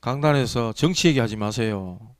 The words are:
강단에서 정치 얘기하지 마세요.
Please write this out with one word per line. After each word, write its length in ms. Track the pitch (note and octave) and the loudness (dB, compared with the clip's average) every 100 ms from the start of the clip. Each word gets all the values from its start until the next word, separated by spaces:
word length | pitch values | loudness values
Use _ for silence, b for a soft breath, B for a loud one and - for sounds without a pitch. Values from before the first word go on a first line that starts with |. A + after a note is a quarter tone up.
강단에서 720 | - C3+ D3+ C#3+ B2 B2 A#2 | -4 0 2 2 2 -2 -4
정치 340 | A2 D#3 F#3 E3+ | 0 0 4 4
얘기하지 260 | C#3 A#2 G#2+ | 4 0 -2
마세요. 760 | G#2 A2 A2 G2+ F#2 F2+ A2 B2+ | -4 -2 -2 -2 -6 -12 -18 -20